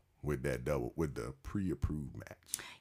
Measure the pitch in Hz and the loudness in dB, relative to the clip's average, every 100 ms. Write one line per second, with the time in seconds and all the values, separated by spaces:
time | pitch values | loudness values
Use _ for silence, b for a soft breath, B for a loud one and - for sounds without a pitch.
0 | _ _ 73 69 69 62 64 69 60 - | _ _ -2 0 2 0 2 2 2 2
1 | 78 62 57 - - 104 92 - - 76 | 2 0 -4 -6 -4 0 2 2 0 0
2 | 69 52 - - - B B B | -4 -8 -12 -14 -4 B B B